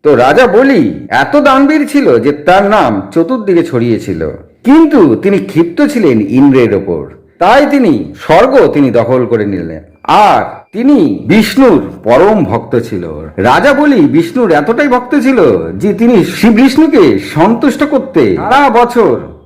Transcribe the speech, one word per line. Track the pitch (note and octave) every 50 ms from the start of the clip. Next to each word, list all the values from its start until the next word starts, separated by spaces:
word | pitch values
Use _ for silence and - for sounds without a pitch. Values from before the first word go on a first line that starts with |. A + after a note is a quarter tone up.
| _
তো | D3+ C#3+
রাজা | A#2 A#2+ - - A#3+ C4
বলি | A#3 F3+ A3 C4+ C#4 C4+ F#3+ C3 - - - - -
এত | - B2+ C#3 - -
দানবীর | D4 D4 C#4+ C4 C4+ C#4+ C#4 D#4 D#4 D4
ছিল | - - C#4+ C4 F3+ B2+ A2+
যে | A2 C#3+
তার | D3 D3+ - F3+ F3+ G3 G3+
নাম | G3+ G#3+ G#3 D#3+ A#2+ G#2+ F#2+ F#2 -
চতুর্দিকে | - E3 E3+ - C4 A#3+ G#3 G3+ F3 E3+ D#3
ছড়িয়েছিল, | - C3 A#2+ A#2 A#2+ A2+ G2+ - - F2+ D#2+ D#2+ D2+ C#2 - - _ _ _ _
কিন্তু | A#3+ C#4 D#4+ E4 D4 D#4 B3+ F3+ C#3 A2
তিনি | G2+ - G3+ -
ক্ষিপ্ত | F#2 F#2+ - - D3+ E3+ E3+ - -
ছিলেন | D4 B3+ - A#3+ G3+ D3 A#2+ A2
ইন্দ্রের | G2+ G2 A#2 C3 C#3+ C#3 C3 C3 A#2+ A#2 G#2+
ওপর, | F#2+ - - E2+ D#2 C#2 - - - _ _ _ _
তাই | E3+ F#3+ A#3+ C#4 D4 A#3
তিনি | C#4 C#4 B3 F#3+ C3+ G#2 F2+ - -
স্বর্গ | - - - D#3 F3+ A#3 C4 C4+ C4 F3+ C#3 -
তিনি | D3 C#3+ B2+
দখল | A2 A#2+ A2+ B2 C3 B2+ B2
করে | A2 A#2 A2 G#2
নিলেন। | G2+ G2 F2+ E2 D#2+ D#2+ D#2 - - _ _ -
আর | - D3 G3 G#3+ F#3+ D3 A#2 G2 - - - - _
তিনি | - G#3 A#3+ C#4 D4 B3 E3 B2 G2+ - -
বিষ্ণুর | G#2+ E3+ A3 - - - C4+ C4+ A#3+ F3+ B2+ G2+ - - - -
পরম | G#2+ A#2+ C#3 F3+ G#3 A3 G3+ D3
ভক্ত | F#2 G#2+ G#2+ - - -
ছিল। | A#2 - - G#2+ F#2 F2 E2 D2+ D2 - D#2 -
রাজা | - F#2+ A#2 C3+ E3 - C#4+ C4+
বলি | C4+ D4 D4 C#4 G#3
বিষ্ণুর | D3+ C#3 B2 D#3+ E3 - - B3+ A#3+ F#3+
এতটাই | E3 - D3 - A3+ C4 D4
ভক্ত | C#4 B3 B3 B3 - D#4 C#4+
ছিল | A3+ C4+ C4 A3+ E3+ B2+ G2+ F2 D#2+ E2 F2
যে | G2 D#3 G#3 G3
তিনি | - A#3 A#3+ B3 F#3 E3
শ্রী | - - - - A#3
বিষ্ণুকে | A3 G#3+ C4+ C4+ C4+ D#4 D#4 C#4+ E4 B3 F3+ C3 G#2 F#2+
সন্তুষ্ট | - - - D3 E3+ G#3 A#3 A#3 - C#4 - - D4
করতে | C#4+ C#4+ C4+ - - - E3+ B2 G2+ F3
সারা | D#3 E3+ G#3 B3 C#4 C#4+ C4+
বছর | G#3+ A#3+ A#3+ A#3 - B3 G#3 D#3 A#2 G2 - - - - _